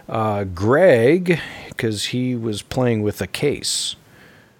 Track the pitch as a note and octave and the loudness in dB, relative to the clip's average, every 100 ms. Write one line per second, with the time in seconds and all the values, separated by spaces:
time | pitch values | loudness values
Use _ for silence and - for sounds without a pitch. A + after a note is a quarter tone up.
0 | - A#2 G#2+ G2+ F#2+ F2 G#2+ D3 F#3 A#2+ | -8 -4 -2 -2 -4 -2 2 6 6 6
1 | B2 F3+ F3 D#3 - - - - A#2 G#2 | 6 4 2 -2 -4 -14 -16 -6 -4 -4
2 | - B2 B2+ A#2+ A2+ G2+ - C3 B2 A2 | -4 -4 -2 -4 -4 -6 -6 -2 0 2
3 | G#2 - F#2+ - D3 G#2 - - - - | 0 -2 -6 -2 -2 -2 -4 -6 -6 -10
4 | _ - - - _ | _ -20 -20 -20 _